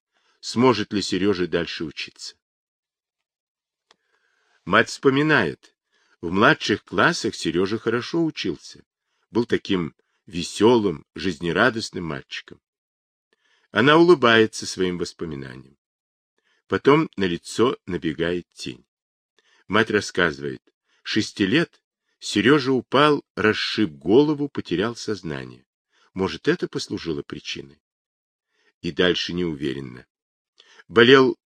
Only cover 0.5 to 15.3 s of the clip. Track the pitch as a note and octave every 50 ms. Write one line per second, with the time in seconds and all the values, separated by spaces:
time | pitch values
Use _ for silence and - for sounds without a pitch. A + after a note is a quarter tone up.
0.5 | - A2+ B2 C3 A#2 G2+ G#2 - G#2+ G2 F2+ - G2+ F2+ F#2 G#2 G2 F2 F2+ E2
1.5 | E2 E2+ E2+ - - - E2+ D2 - - - - - - - - - _ _ _
2.5 | _ _ _ _ _ _ _ _ _ _ _ _ _ _ _ _ _ _ _ _
3.5 | _ _ _ _ _ _ _ _ _ _ _ _ _ _ _ _ _ _ _ _
4.5 | _ _ _ - F#2 A2 A#2 - - - - C#3 C3 C#3 D3+ D#3 D3+ B2+ G2 D2+
5.5 | B1+ - _ _ _ _ _ _ _ _ _ _ _ _ F2 E2+ F2+ G2 A2+ C#3
6.5 | D#3 - - - G#2 - _ - - F#2 A#2+ D#3 E3+ - - G#2+ - - - E2+
7.5 | D2+ E2+ G2 F#2+ A2 A2 - A#2 A2 B2 A#2 - - E3+ E3 D#3 - - - F#2+
8.5 | D2 - - - - - _ _ _ _ _ _ _ _ _ _ - A2+ A#2+ -
9.5 | G#2 F2+ - - G2 F#2 E2 C#2 - _ _ _ _ _ _ - D#2+ F2 D#2+ -
10.5 | - - G2 A#2 B2+ A#2 G2+ G2 D#2 C#2+ - _ - E2+ D#2+ F#2+ E2 - F2 E2+
11.5 | D#2+ F2+ A2+ B2+ A2 A2+ G2+ - - G2 F2 D#2+ D2 C2+ - _ - - - -
12.5 | - - _ _ _ _ _ _ _ _ _ _ _ _ _ _ _ _ _ _
13.5 | _ _ _ _ - G#2+ A#2 C#3+ D3+ E3 E3+ F3 F3+ C#3+ B2 A#2 A2+ A2+ A2 G#2+
14.5 | - - G#2 - - F#2+ F#2 F2+ F2+ E2+ E2+ - - - F#2+ E2